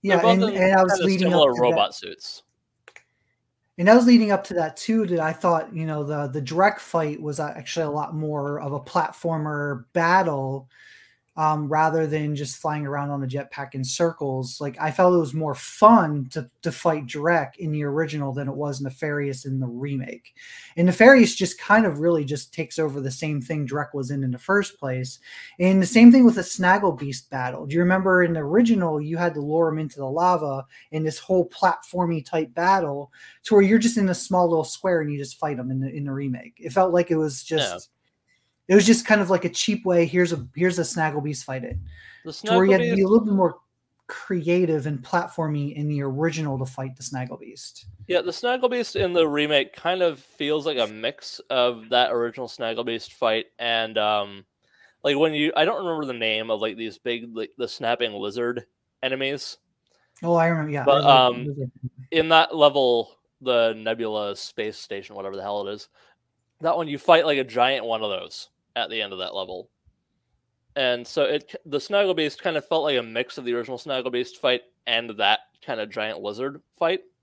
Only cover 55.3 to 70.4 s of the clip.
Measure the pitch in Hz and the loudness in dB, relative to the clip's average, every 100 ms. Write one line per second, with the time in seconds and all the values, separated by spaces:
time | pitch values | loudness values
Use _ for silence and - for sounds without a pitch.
55.3 | 151 151 - 156 170 185 160 143 120 113 | 0 0 2 0 0 -4 -6 -6 -4 -2
56.3 | 110 110 107 110 107 113 - 123 120 117 | -2 -2 -2 -4 -6 -10 -8 -8 -8 -8
57.3 | 113 110 - 117 - 117 120 117 104 104 | -10 -10 -8 -10 -4 -4 -2 -4 -4 -8
58.3 | 110 120 120 - _ _ _ 131 131 135 | -4 -4 -6 -10 _ _ _ -6 -4 -4
59.3 | 139 - - _ _ _ _ _ _ 170 | -6 -10 -16 _ _ _ _ _ _ 0
60.3 | 170 165 165 151 143 131 139 143 135 127 | 2 2 0 -4 -2 2 4 6 6 6
61.3 | 120 143 139 127 _ 127 - 131 160 160 | 0 -8 -8 -10 _ -14 -14 -4 -2 4
62.3 | 160 - 160 147 139 127 120 110 _ _ | 4 4 4 4 4 2 2 -2 _ _
63.3 | _ 127 120 113 110 110 113 113 107 104 | _ -2 2 2 -2 -6 -4 -4 -4 -6
64.3 | 98 - - 107 107 - 98 98 101 98 | -8 -12 -8 -8 -10 -14 -14 -14 -14 -12
65.3 | 98 98 101 98 104 - _ _ _ _ | -10 -8 -6 -8 -10 -16 _ _ _ _
66.3 | _ _ _ 165 165 156 143 - 165 156 | _ _ _ -4 -4 -4 -4 6 6 6
67.3 | 143 127 117 123 135 117 113 107 92 90 | 0 -2 0 0 0 -4 -4 -4 -6 -10
68.3 | - - _ _ 123 107 110 101 95 90 | -16 -20 _ _ -8 -6 -6 -8 -8 -8
69.3 | 98 92 92 - _ _ _ _ _ _ | -8 -10 -12 -16 _ _ _ _ _ _
70.3 | _ | _